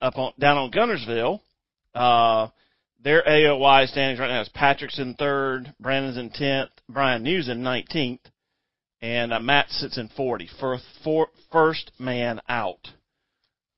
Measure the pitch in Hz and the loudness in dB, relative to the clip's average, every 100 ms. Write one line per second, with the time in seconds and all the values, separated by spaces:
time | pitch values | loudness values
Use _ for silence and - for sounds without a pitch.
0 | 127 127 131 - 143 143 131 170 233 180 | -6 -4 -6 0 2 2 0 0 0 -2
1 | 117 113 123 202 _ _ _ _ _ 120 | -4 -2 -2 -4 _ _ _ _ _ 0
2 | 123 120 113 110 110 _ _ _ _ _ | 4 4 4 2 0 _ _ _ _ _
3 | 131 156 160 151 151 139 139 139 131 143 | 2 2 4 4 4 6 6 8 6 0
4 | 135 123 127 123 104 - 143 143 147 - | -4 -2 -4 -4 -6 0 2 2 -4 -8
5 | 127 120 143 139 135 131 131 - 127 135 | -8 -4 -2 -2 -2 -4 -8 -12 -4 -2
6 | 135 123 117 - 143 135 - _ _ 120 | -4 -6 -10 -6 -2 -2 -4 _ _ -2
7 | 135 120 120 185 127 120 127 127 - 165 | 0 0 -2 -2 -4 -4 -4 -6 -6 -6
8 | 127 127 _ _ _ _ _ _ _ _ | -4 -6 _ _ _ _ _ _ _ _
9 | 117 120 120 113 120 143 - - 139 - | -6 -4 -2 -4 2 2 2 -6 -8 -10
10 | 110 - 131 110 87 - 131 123 - - | -12 -6 -4 -4 -8 -8 -6 -6 -10 -12
11 | 160 156 156 _ _ 165 160 160 - - | -4 0 -2 _ _ 2 2 2 -10 -10
12 | 127 123 120 113 - 120 101 - - - | -6 -4 -4 -6 -6 -4 -4 -8 -18 -20
13 | _ _ _ _ _ _ _ | _ _ _ _ _ _ _